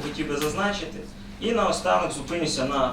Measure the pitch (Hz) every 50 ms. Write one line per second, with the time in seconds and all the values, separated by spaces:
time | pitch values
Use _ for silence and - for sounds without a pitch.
0 | 139 147 - - 151 147 143 143 151 151 151 190 202 208 196 - 165 151 - -
1 | - - - - - - - - - 226 233 214 190 175 156 - - 180 185 180
2 | 175 - 139 143 127 - 165 175 156 - - 135 127 139 139 135 127 127